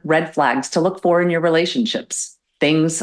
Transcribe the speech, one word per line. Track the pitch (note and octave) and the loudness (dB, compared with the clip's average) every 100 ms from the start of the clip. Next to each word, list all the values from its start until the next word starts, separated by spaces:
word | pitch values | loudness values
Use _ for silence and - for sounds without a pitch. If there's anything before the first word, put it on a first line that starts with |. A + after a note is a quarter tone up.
red | D#3 D#3 E3 | 0 0 0
flags | D3+ C3 C3 - | 0 0 0 -2
to | F3 | 0
look | F3+ F#3+ | 0 0
for | F3 F3 | 0 2
in | F3 | 2
your | E3 | 0
relationships, | E3+ D#3+ F3 - A#2 - - - - - _ - | 2 2 0 -2 -2 -4 -6 -10 -10 -14 _ -2
things | D3 D#3 D#3+ D#3+ | 0 2 0 -2